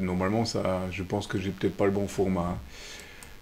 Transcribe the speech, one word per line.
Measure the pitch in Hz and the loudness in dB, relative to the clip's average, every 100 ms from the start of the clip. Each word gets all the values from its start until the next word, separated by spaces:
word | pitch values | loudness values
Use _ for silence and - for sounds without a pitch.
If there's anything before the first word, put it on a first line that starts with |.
normalement, | 92 92 92 107 | 0 2 2 2
ça, | 113 110 98 92 92 | 2 0 0 0 -2
je | 90 | -4
pense | 90 104 95 | -2 -2 0
que | 104 | -2
j'ai | 95 | -2
peut-être | 92 101 87 | 0 0 4
pas | 101 | 4
le | |
bon | 98 98 | 4 2
format, | - 95 92 | 2 2 4
hein. | 87 90 - - - - - - - - | 2 -2 -6 -12 -14 -14 -16 -16 -16 -18